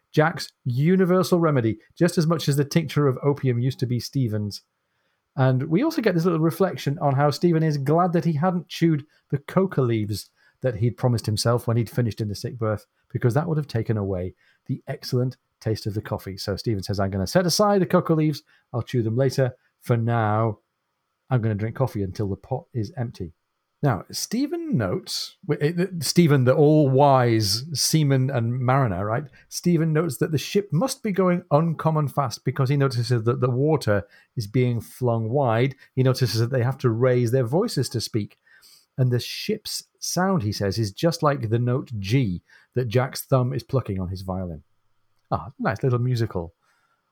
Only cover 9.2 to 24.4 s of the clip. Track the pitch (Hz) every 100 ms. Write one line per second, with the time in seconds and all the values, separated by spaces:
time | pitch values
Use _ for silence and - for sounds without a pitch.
9.2 | _ 143 - - 185 - 127 113 104 104
10.2 | - _ _ _ 127 113 120 113 127 117
11.2 | - 107 117 120 - 117 110 - 117 -
12.2 | 107 101 117 123 110 104 - _ _ 113
13.2 | 131 113 170 156 147 117 107 107 98 95
14.2 | 92 - _ _ - - - 139 - 127
15.2 | 127 - _ _ - 107 - 101 - 104
16.2 | - 95 - 95 - 104 90 98 98 98
17.2 | 92 175 180 - 208 202 175 185 - 160
18.2 | 156 143 - _ _ 120 113 127 110 113
19.2 | 135 131 127 - _ _ - 117 113 117
20.2 | 107 107 113 107 _ _ _ _ _ _
21.2 | - 127 110 107 110 - 131 104 98 92
22.2 | 104 98 - 131 - 127 101 - 117 -
23.2 | 87 - _ _ _ _ 143 107 - -
24.2 | - 226